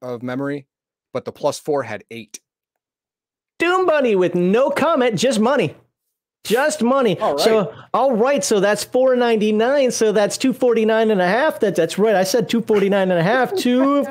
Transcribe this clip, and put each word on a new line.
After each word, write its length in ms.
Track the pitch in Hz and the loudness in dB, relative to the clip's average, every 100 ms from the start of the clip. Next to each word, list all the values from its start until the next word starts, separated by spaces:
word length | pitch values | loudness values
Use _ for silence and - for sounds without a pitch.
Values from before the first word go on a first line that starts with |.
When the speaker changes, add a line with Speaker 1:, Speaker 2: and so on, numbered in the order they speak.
Speaker 1:
of 200 | 127 120 | -12 -10
memory, 440 | 123 131 139 143 - _ _ _ _ | -8 -6 -6 -8 -14 _ _ _ _
but 120 | 127 | -12
the 80 | 143 | -10
Plus 260 | - 147 - | -6 -6 -4
four 240 | - 143 | -4 -4
had 200 | 113 104 - | -4 -10 -14
eight. 300 | 117 107 - _ _ _ _ _ _ _ _ _ _ _ - | -18 -18 -20 _ _ _ _ _ _ _ _ _ _ _ -4
Speaker 2:
Doom 280 | 339 370 359 | 0 2 2
Bunny 300 | 302 247 190 | 2 2 2
with 180 | 175 | 0
no 360 | 180 180 220 285 | 0 0 2 0
comment, 480 | - 294 311 247 180 | 0 0 0 0 0
just 220 | 254 214 | 0 0
money. 340 | 220 285 156 - _ _ _ _ _ _ | 0 0 -2 -6 _ _ _ _ _ _
Just 360 | - 202 196 - | -4 -2 0 0
money. 380 | 233 269 233 165 | 0 2 0 0
Speaker 1:
All 140 | 214 | -2
right. 60 | 143 | 0
Speaker 2:
So, 340 | 220 220 156 - - | 2 2 0 -8 -4
all 200 | 208 269 | 0 2
right, 320 | 214 254 285 | 2 2 0
so 160 | 277 214 | 0 2
that's 240 | 202 208 | 2 0
four 320 | - 254 262 247 | -2 0 2 2
ninety-nine, 760 | 240 226 214 214 240 294 254 | 2 0 0 0 0 2 0
so 220 | - 220 | 0 0
that's 260 | 208 202 - | 2 0 0
two 140 | 262 | -2
forty-nine 580 | - 247 226 220 220 220 | 0 0 2 2 2 2
and 100 | 202 | 2
a 60 | 180 | 0
half. 320 | 226 311 - | 0 -2 0
That, 160 | 208 | -2
that's 240 | 175 165 - | 0 -2 0
right, 160 | 220 | 0
I 80 | 185 | 2
said 260 | 190 247 - | 0 -2 0
two 140 | 233 | -2
forty-nine 480 | 220 208 196 196 185 | 0 0 2 0 0
and 80 | 175 | 0
a 40 | |
half, 280 | 170 254 247 | 0 0 -2
<laughs> 20 | 381 | -2
two 480 | 254 247 269 285 | 0 0 2 0